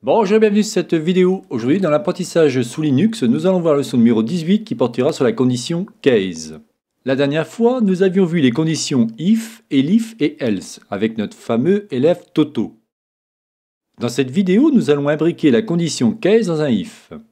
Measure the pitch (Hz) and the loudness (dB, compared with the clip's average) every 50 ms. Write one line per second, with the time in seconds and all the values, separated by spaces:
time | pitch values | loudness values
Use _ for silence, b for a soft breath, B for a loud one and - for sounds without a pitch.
0 | - 113 151 208 226 180 208 220 214 214 202 208 208 208 - 185 165 - - 165 | -2 0 0 0 2 2 2 2 4 4 2 2 0 0 -2 -4 -2 0 -2 -2
1 | 156 165 185 180 185 180 185 190 - _ - 123 110 123 147 202 190 165 147 151 | 0 0 2 2 2 2 2 -2 -6 _ -8 -6 -2 0 0 0 2 2 0 0
2 | 147 - 180 - 180 - - 170 160 147 123 131 123 120 - - 156 151 135 127 | 0 -2 -4 -4 -6 -4 0 2 2 4 2 0 -2 -2 -4 -4 -2 0 2 2
3 | 180 220 226 - - 117 120 151 156 185 190 185 170 165 147 143 135 - - 127 | 2 0 0 0 0 0 0 2 2 0 0 0 2 2 0 0 0 -2 0 2
4 | 113 117 120 107 113 113 165 180 160 160 196 214 220 - - 120 127 120 123 - | 4 4 4 2 0 -2 -4 -6 -2 0 0 -2 -2 -6 -4 -2 -2 -4 -2 -2
5 | 123 147 160 - 143 120 110 - 131 127 123 123 123 - 170 170 190 - - _ | -2 -2 0 0 0 0 0 0 0 0 0 -2 -4 -6 -6 -6 -6 -8 -12 _
6 | - 143 127 110 95 95 90 80 80 78 78 78 - _ _ _ _ _ _ _ | 2 4 4 4 2 0 -6 -10 -12 -16 -16 -20 -20 _ _ _ _ _ _ _
7 | _ 127 135 127 143 139 143 156 156 - - - 226 233 254 262 226 196 185 170 | _ -4 -2 -2 -2 -2 -2 -4 -4 -6 -4 0 0 0 2 2 0 0 2 2
8 | 196 190 175 190 190 165 160 175 147 127 117 139 160 160 160 139 - - 151 131 | 0 0 2 2 0 0 0 2 2 2 2 2 -2 -2 -2 -4 -4 -2 0 0
9 | 113 113 113 - 156 185 220 226 - - - - _ _ - 139 131 151 190 233 | 0 0 -2 -4 0 0 0 0 0 -8 -18 -20 _ _ 0 0 0 2 2 0
10 | 226 - - - - 147 - - 139 120 104 92 82 - - - _ _ 101 98 | 0 0 -6 -4 -4 -4 -4 -4 -4 -4 -4 -4 -6 -12 -20 -20 _ _ -8 -4
11 | 101 113 113 110 104 95 - - - - 117 113 127 160 196 202 202 - - 127 | -4 -4 -4 -4 -8 -8 -8 -16 -8 -4 -2 -2 0 0 0 0 -2 -6 -6 -2
12 | 127 156 175 - - _ _ - 151 147 - 120 104 - - _ _ _ _ _ | 0 0 0 0 -4 _ _ -2 -2 -2 -2 -6 -6 -6 -8 _ _ _ _ _
13 | _ _ _ _ _ _ _ _ _ _ _ _ _ _ _ _ _ _ _ _ | _ _ _ _ _ _ _ _ _ _ _ _ _ _ _ _ _ _ _ _
14 | 110 123 120 - 139 127 127 175 202 185 180 214 277 330 294 226 147 131 147 143 | -8 -6 -2 -2 -2 -2 0 -2 0 2 2 4 4 4 4 2 2 2 0 0
15 | 143 143 151 151 156 165 160 - - 156 123 110 110 113 170 175 170 156 - - | 2 -2 0 0 0 -2 -2 2 2 4 4 4 2 0 -2 -2 -2 -2 -2 0
16 | 131 113 104 - - 170 208 226 226 175 165 151 151 147 120 101 - - - - | 0 0 0 0 0 2 2 2 2 0 -2 -2 0 0 0 -2 -2 -6 -14 -20
17 | _ _ - 76 - _ | _ _ -20 -20 -20 _